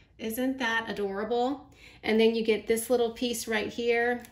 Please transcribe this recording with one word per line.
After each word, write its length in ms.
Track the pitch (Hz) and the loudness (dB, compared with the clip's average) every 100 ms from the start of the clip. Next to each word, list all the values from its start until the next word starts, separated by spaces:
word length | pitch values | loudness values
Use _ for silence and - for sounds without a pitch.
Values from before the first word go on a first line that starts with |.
| _ - | _ -10
Isn't 400 | 220 226 262 262 | -8 -2 -2 0
that 280 | 233 226 226 | -2 -2 -2
adorable? 800 | 202 202 196 214 240 247 277 - - - - | -4 -4 -2 -2 0 0 -2 -10 -20 -20 -8
And 160 | - 220 | 0 4
then 160 | 226 226 | 4 4
you 80 | |
get 240 | 226 208 - | 2 0 2
this 220 | 226 226 | -2 2
little 220 | 240 233 | 2 2
piece 360 | 226 247 233 - | 0 -4 -4 -4
right 200 | 214 - | -4 -4
here, 540 | - 240 233 240 240 - | -4 0 2 2 -2 -6